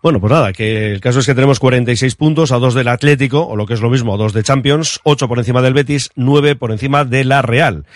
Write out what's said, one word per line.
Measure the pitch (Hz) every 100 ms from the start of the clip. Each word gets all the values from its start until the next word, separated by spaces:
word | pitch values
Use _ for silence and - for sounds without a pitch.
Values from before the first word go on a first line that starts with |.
Bueno, | 160 127
pues | 104
nada, | 156 110
que | 95 110 110 107
el | 101
caso | 123 123
es | 131
que |
tenemos | 123 139 135
cuarenta | 131 123 120
y | 117
seis | 131 -
puntos, | 156 156 156
a | 123
dos | 127
del | 120 120
Atlético, | 123 147 143 135 143 165
o | 107
lo | 104
que |
es | 117
lo | 117
mismo, | 131 117
a | 101
dos | 107
de | 107
Champions, | 104 135 135 147 156 -
ocho | 151 147 123
por | 120
encima | 120 123
del | 127
Betis, | 131 139 143 - -
nueve | 127 143 143 143
por | 120
encima | 107 135 143 135
de | 131
la | 131 135
Real. | 123 120 156 82 71